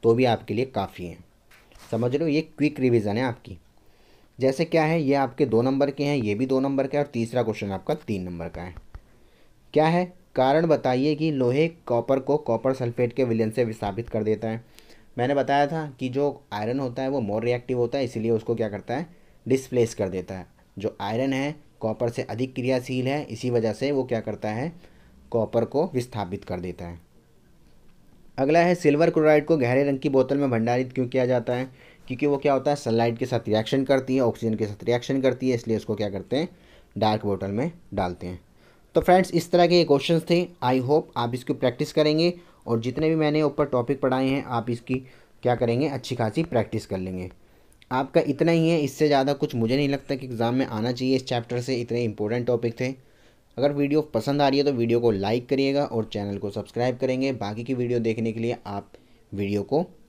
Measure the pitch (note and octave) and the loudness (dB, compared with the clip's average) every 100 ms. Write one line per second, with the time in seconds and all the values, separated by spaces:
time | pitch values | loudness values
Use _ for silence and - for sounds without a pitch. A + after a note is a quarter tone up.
0 | A#2 A2+ B2+ A2 - G#2+ C3 - F#2+ - | 4 4 4 2 -2 -4 -2 -4 -6 -8
1 | F2 - - _ _ - _ - - A2+ | -12 -12 -20 _ _ -20 _ -20 -8 -2
2 | A#2+ C#3 E3 D3 D#3+ - D3 D3 B2+ A#2+ | 0 0 0 0 -2 -2 -2 2 4 4
3 | G#2 G#2 C3 A2+ - F#2 _ _ _ _ | 2 -2 -2 -4 -12 -20 _ _ _ _
4 | _ - _ - C3 C3+ E3 D#3+ D#3 E3 | _ -20 _ 0 0 2 0 2 2 2
5 | C#3 C#3 C3+ - C#3 A2 B2+ C3+ C#3+ C#3+ | 2 2 0 0 2 4 2 2 0 0
6 | C#3+ C#3+ A2 G#2 B2+ C3 C3+ C#3 C3+ C#3+ | -2 0 0 0 2 2 0 0 0 0
7 | C#3+ A#2+ A2+ B2 A2 G#2 G2+ F#2+ - - | -2 -2 -2 0 0 -2 -4 -6 -4 -6
8 | - G2+ F2+ F2 E2 E2+ F2 E2+ - - | -2 -4 -4 -8 -8 -8 -12 -12 -18 -20
9 | - - _ _ - _ _ - D#3 F3 | -20 -20 _ _ -20 _ _ 2 4 4
10 | F3+ - _ - C3 D3 E3+ D3+ C3 B2+ | 0 -6 _ 2 4 4 4 2 2 2
11 | C#3+ D3+ D#3+ C#3+ B2 C3 E3 E3 - A#2+ | 2 0 0 2 2 2 0 -2 -2 -2
12 | A#2 C3+ C3+ A#2+ - A2+ C3 C3 A#2+ A#2+ | 2 0 2 -2 0 0 0 -2 -4 -2
13 | B2 A#2 B2+ A2+ A2 A2 A#2+ A2 G#2 G2 | -2 0 0 2 0 0 -2 -2 -6 -6
14 | A#2 A2+ G#2+ G#2+ A2+ A2+ A#2 - - - | -6 -4 -2 -2 -2 -6 -10 -20 -20 -20
15 | - - B2 C#3 B2 C#3+ C#3+ D#3+ D3+ B2+ | -16 -4 0 0 2 2 2 -2 -8 -8
16 | C3 B2+ C#3+ C#3+ _ G#2 G#2+ C3 C3+ A#2+ | -4 0 -2 -2 _ -6 -4 -4 -4 -4
17 | C3 C#3 G#2+ G#2 A#2 B2 - B2 A#2+ C#3 | -4 -2 -2 -2 -2 -2 -2 -2 -2 -2
18 | C3 A#2+ A2 A2+ A2 A#2 G#2+ G2 - B2 | -4 -2 0 0 0 -2 -2 -4 -6 -6
19 | E3 - - - - C3+ C3 B2 A2+ - | -6 -12 -20 -16 -2 -2 0 2 2 0
20 | G2 F#2 F2 F#2+ F2 _ _ - G2+ - | -4 -4 -8 -12 -14 _ _ -8 -8 -6
21 | G2 A2+ C3+ C3+ C#3+ D#3 - _ A2+ G#2+ | -4 -2 -2 -2 -4 -8 -18 _ -6 -2
22 | A#2+ A#2 - A2+ C3 C3 B2 B2+ B2 C3 | -2 -4 -6 -4 -4 -4 0 0 0 -4
23 | B2+ C#3+ D3 A2 B2+ A#2+ A2 G#2+ C3 C#3+ | -2 -2 -4 -6 0 2 0 -2 -2 -2
24 | B2+ A#2 A2 G2+ A2 A2 D3+ - - - | 0 -4 -4 -6 -4 -4 -6 -8 -20 -20
25 | - - - A#2 G#2+ A#2 A2+ C3+ F3 B2+ | -20 -20 -4 -2 0 0 0 0 0 -2
26 | A#2+ A2 F#2+ F#2+ - F2+ F2+ F2+ F2 E2+ | -4 -6 -6 -6 -8 -8 -8 -10 -12 -14
27 | - _ _ _ _ _ - - - - | -18 _ _ _ _ _ -20 -20 -20 -20
28 | - - - - C3+ E3 E3+ F3 D3 C#3+ | -20 -20 -16 -2 2 4 4 4 4 4
29 | E3+ E3 D#3 D3+ D3 E3 A#2+ B2+ C#3+ C3+ | 4 4 6 6 4 2 4 2 2 0
30 | D3 C3+ B2+ C#3+ C#3 A#2 A2+ B2 B2+ B2+ | 2 2 2 2 2 0 2 0 -2 -2
31 | B2 C3 B2 B2+ A2+ B2 C3 - - - | -2 0 2 0 0 -4 -4 -10 -20 -20
32 | - B2 C#3+ C#3 D3 C3+ C3+ C#3+ - A2+ | -12 -2 0 2 2 2 2 -2 0 2
33 | A#2 A#2 B2 B2 A2 G#2+ A2 C3+ C3+ C3+ | 2 0 -2 -2 0 0 2 0 2 0
34 | C3 C3 A#2+ A2 A2+ A2 G#2+ G#2 F#2 A#2+ | 2 2 2 0 -2 -2 -4 -4 -2 -2
35 | - C3+ C3 B2 B2+ A#2+ A2+ A2 - G#2 | 0 0 2 0 0 -2 0 -2 -2 -4
36 | G#2 F#2+ F#2+ B2+ E3 - - - - - | -4 -6 -4 -4 -4 -8 -20 -20 -14 -2
37 | G#2+ G#2+ G#2+ G2 F#2+ G2+ D3+ E3 - G2+ | 0 2 0 -2 -2 -2 -4 -6 -8 -4
38 | F#2 F2 F2+ F#2 _ _ - _ _ - | -4 -4 -10 -12 _ _ -20 _ _ 0
39 | - F3+ F#3 E3+ E3 F3 E3+ F3 E3 C#3 | 4 4 4 0 2 4 6 4 6 4
40 | - E3 E3 E3+ F3 - B2+ C3 B2 D3+ | 4 0 2 0 0 -4 0 0 2 0
41 | D#3+ - A#2+ B2 - C3+ B2+ B2 D3+ - | 0 -4 -4 -4 -4 0 0 0 -4 2
42 | D3+ D3+ E3+ F3 - - - A#2 A#2 C3 | 2 4 2 0 -14 -18 -4 -2 -2 -2
43 | D#3+ D#3+ D3+ D3+ D3+ D3 D3 B2+ A#2 C#3 | 0 2 2 2 0 0 0 0 0 0
44 | C3+ B2+ C3 C#3 C3 B2 A2 A#2 - B2+ | 0 2 0 0 -2 -4 -2 -6 -4 -6
45 | C3 - _ _ B2 A#2 A#2+ A#2+ D3+ C#3 | -6 -20 _ _ -2 0 2 0 0 -4
46 | - A#2+ A2+ G#2 D#3+ B2 G#2+ A2 - F#2+ | -6 -2 -2 -2 -2 -2 -2 -4 -4 -6
47 | F#2 F#2 F2+ - _ _ _ _ - B2+ | -6 -6 -10 -12 _ _ _ _ -4 -2
48 | C3 E3+ D3 C#3 D#3+ E3 E3 E3 C#3+ - | 0 0 0 0 2 4 4 2 0 0
49 | D3+ C#3+ C3+ C#3+ D3 B2 A2+ C3 C#3+ C#3 | 2 4 2 0 -2 0 0 2 0 -2
50 | - C3+ C3 A#2 A#2 B2+ C3+ A2 A#2 B2 | -4 -8 -6 -2 0 0 -2 -2 -2 -2
51 | B2+ C3 B2+ B2 A2+ B2 B2 B2 A#2+ A#2 | 2 0 0 -4 -2 -6 -4 -4 -2 -2
52 | A#2+ G2+ G#2 A#2+ A#2+ A#2+ A#2+ A2 B2+ C3 | -2 -2 -2 -2 0 0 -2 -2 -6 -6
53 | _ _ _ _ _ - C#3 C#3+ C#3+ D3 | _ _ _ _ _ -2 0 2 2 2
54 | D3+ A2+ A2 C#3+ C#3 C3+ C#3+ C3 A#2 A#2 | 0 -2 -2 2 2 4 2 2 2 2
55 | A#2+ G2+ G2 A#2+ B2 C3+ C3+ C#3 C#3+ A2+ | 2 2 0 -2 0 0 2 0 0 -2
56 | G#2+ G#2 G2+ G2 G2+ G#2 G2 - B2 B2+ | -4 -4 -4 -4 -6 -6 -8 -4 -2 -2
57 | B2+ B2+ C3+ B2 G2+ G#2+ B2 C3 B2 A#2+ | -2 0 -2 -2 -6 -8 -6 -2 0 0
58 | A2+ A2 A2+ A2 A#2 A#2 - G2+ - - | 0 0 -2 -2 -4 -4 -8 -10 -10 -20
59 | _ _ _ G2+ G2+ G2+ G2+ C#3+ F3+ - | _ _ _ -6 -2 -2 0 -2 -2 -10